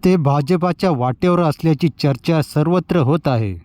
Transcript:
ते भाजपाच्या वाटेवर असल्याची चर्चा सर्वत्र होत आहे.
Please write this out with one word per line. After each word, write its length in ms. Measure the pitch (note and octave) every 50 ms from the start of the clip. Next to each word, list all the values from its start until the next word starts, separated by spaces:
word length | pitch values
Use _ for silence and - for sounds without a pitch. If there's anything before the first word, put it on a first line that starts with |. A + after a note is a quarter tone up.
| -
ते 100 | F#3 F#3
भाजपाच्या 760 | F3+ D3 C#3 C#3 D3 C#3+ C3 F#3 F3 E3+ F3+ E3+ _ - F#3
वाटेवर 480 | E3 B2 B2 B2+ B2 _ - F3+ F3 E3+
असल्याची 480 | F3 D#3 C#3 - - E3 D#3 C3+ - D#3+
चर्चा 540 | - - - D3 C#3 - - - E3+ D#3+
सर्वत्र 560 | C#3+ - - D3+ D3+ E3 F3 F#3 E3 _ F3 F3
होत 300 | C#3 B2 D3+ F3 - D3
आहे. 280 | C3 A2+ A2+ G2+ F#2 E2+ -